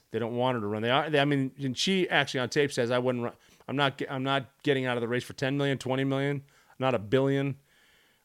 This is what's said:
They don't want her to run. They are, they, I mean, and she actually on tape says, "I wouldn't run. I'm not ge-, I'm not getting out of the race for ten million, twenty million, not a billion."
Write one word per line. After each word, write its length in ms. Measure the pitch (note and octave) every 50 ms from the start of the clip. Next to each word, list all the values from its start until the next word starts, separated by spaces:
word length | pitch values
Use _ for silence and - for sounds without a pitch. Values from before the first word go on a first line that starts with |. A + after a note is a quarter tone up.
| _ _
They 80 | - A2
don't 180 | A#2 A2+ A#2
want 200 | A#2+ B2 C3 B2+
her 40 | A#2+
to 60 | G#2
run. 160 | G#2 G#2+ G#2+
They 80 | A2 A#2
are, 180 | B2+ D3 D3+ D#3+
they, 100 | D3+ C#3+
I 60 | C#3
mean, 280 | D3 D3 C#3 C3+ C3 - -
and 140 | C#3 C3+ B2
she 320 | - - F#3+ F#3+ F#3+ F3+ -
actually 320 | - D#3 C#3 - - C3+
on 80 | B2 A2+
tape 240 | - D3+ D3 C#3
says, 180 | - - B2 A#2
"I 80 | B2+ B2
wouldn't 260 | B2 B2+ B2 B2 A#2
run. 80 | A#2 - - _ _ - _ _
I'm 100 | - A#2+
not 220 | C3+ C#3+ C3+ C3+ -
ge-, 80 | - -
I'm 120 | C#3+ C3
not 240 | C3 C3+ C#3 C#3 - - _ _
getting 240 | - D3 C#3 C3 B2+
out 100 | B2+ B2
of 40 | A#2+
the 80 | A#2 A2+
race 160 | B2 B2 -
for 80 | -
ten 240 | C#3 - C#3+ C3 C#3
million, 220 | C#3+ C#3+ C#3 C3+ B2
twenty 260 | - B2 C3 C3 C3+
million, 380 | C3+ C3+ C3+ C#3 C#3+ C#3+ C#3 C#3 - _ _ _ _ - -
not 160 | B2+ C3 B2
a 40 | A2
billion." 580 | G2+ G#2 A#2 C3 C3+ C3+ C#3 C#3 C#3 C#3 C3+ - _ _ _ _ _ _ _ _ _ _ _ _